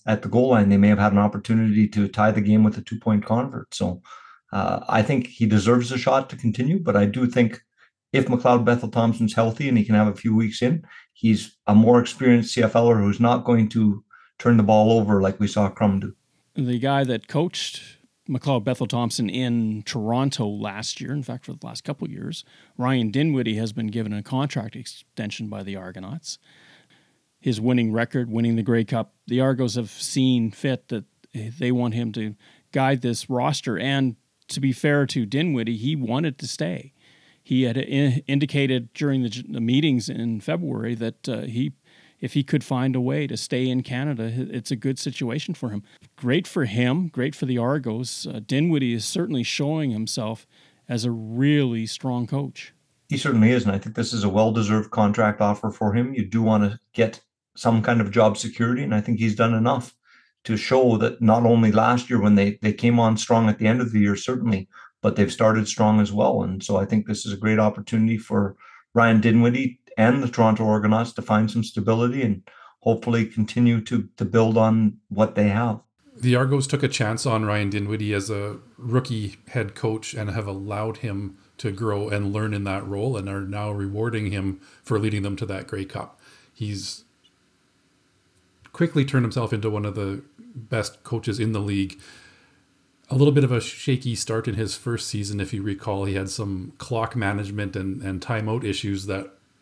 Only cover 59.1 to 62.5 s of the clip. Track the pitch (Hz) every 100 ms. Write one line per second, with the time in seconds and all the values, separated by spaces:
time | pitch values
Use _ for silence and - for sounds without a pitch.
59.1 | 107 113 104 113 113 117 135 - _ _
60.1 | _ _ _ - 107 - 127 123 110 117
61.1 | - 110 117 117 117 113 107 113 123 -
62.1 | 120 104 101 101